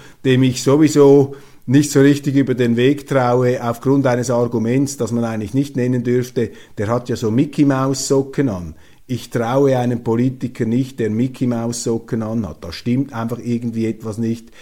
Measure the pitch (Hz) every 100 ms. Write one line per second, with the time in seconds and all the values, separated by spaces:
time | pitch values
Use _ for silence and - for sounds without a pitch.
0 | - - 135 127 131 123 131 147 151 151
1 | 139 143 135 - - - - 139 143 143
2 | 139 143 147 139 127 123 120 117 131 143
3 | - 135 123 123 123 127 120 117 131 139
4 | 131 123 120 120 120 120 113 131 139 -
5 | 113 117 117 110 101 135 143 131 123 127
6 | 120 123 123 127 107 - - - 101 120
7 | 123 113 107 117 151 - 139 131 135 135
8 | - 139 135 - 135 92 82 - - -
9 | - 120 - 120 113 135 139 127 123 117
10 | 120 113 131 131 127 - 113 120 131 -
11 | 110 107 131 - 123 117 117 117 120 113
12 | - 117 110 117 92 - 85 - 120 131
13 | 143 113 117 117 120 117 120 113 113 110
14 | 113 104 113 117 - -